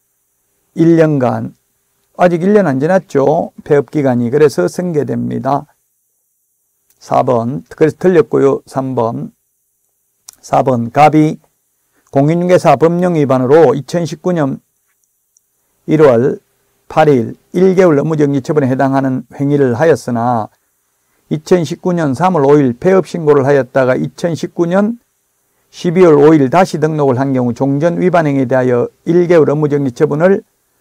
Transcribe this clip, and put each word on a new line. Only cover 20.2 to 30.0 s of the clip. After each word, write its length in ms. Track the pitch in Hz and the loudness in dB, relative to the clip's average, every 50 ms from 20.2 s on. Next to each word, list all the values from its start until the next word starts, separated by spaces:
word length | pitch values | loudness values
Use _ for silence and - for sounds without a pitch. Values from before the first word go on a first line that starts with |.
| 117 123 123 113 104 - _ _ _ _ _ _ _ _ _ _ _ _ _ _ _ - | -2 -2 -2 -4 -6 -8 _ _ _ _ _ _ _ _ _ _ _ _ _ _ _ -8
이천십구 640 | 156 151 - - 190 180 165 135 170 - - 185 180 | -8 -8 -2 0 0 0 0 -2 -8 -6 -6 -4 -4
년 200 | 170 160 143 131 | -2 -2 -4 -2
삼월 320 | 117 170 185 180 160 139 | -2 -2 0 0 2 2
오 120 | 139 147 151 | 4 4 4
일 200 | 143 127 117 - | 2 0 -2 -2
폐업 300 | - 185 190 185 - - | 0 0 2 0 0 -2
신고를 380 | - 175 160 147 147 143 127 | -6 -4 0 0 2 2 2
하였다가 500 | 135 147 139 131 127 - 135 131 123 131 | 2 0 0 0 -2 -2 0 0 0 0
이천십구 680 | 139 156 147 - - - 175 165 - - 170 - - 175 | -2 -4 -8 -8 -8 -6 -6 -6 -6 -8 -8 -6 -4 -4
년 340 | 170 175 196 202 208 233 240 _ _ _ _ _ _ _ _ _ _ _ _ _ _ | -2 0 0 -2 -2 -4 -8 _ _ _ _ _ _ _ _ _ _ _ _ _ _
십이월 460 | _ - - 175 160 185 185 170 151 | _ -8 -6 -2 2 4 4 6 6
오 180 | 147 143 151 160 | 6 6 6 4
일 160 | 156 135 127 | 4 2 2
다시 300 | 127 170 190 180 - 160 | 2 0 0 0 -2 -4
등록을 380 | 143 156 160 151 147 135 127 120 | -4 -4 -2 -2 0 0 0 0
한 140 | 139 139 | -2 -2
경우 220 | 135 127 123 123 113 | -2 -2 -2 -2 -2
종전 480 | - 135 139 139 143 156 175 170 170 | -2 -2 -2 -2 0 -2 -2 -2 -2
위반 260 | 175 180 165 175 160 147 | 0 0 0 0 0 0
행위에 180 | 139 135 135 | 0 -2 -2
대하여 440 | 120 131 131 127 127 120 120 117 - - _ _ | 0 0 0 0 0 0 0 -2 -4 -6 _ _
일 220 | - 165 180 175 165 | -2 0 0 2 4
개월 220 | 175 165 147 131 | 4 4 4 2
업무정지 440 | 139 151 151 147 143 143 143 135 123 | 0 0 -2 -2 -2 -2 -4 -4 -4
처분을 500 | - | -2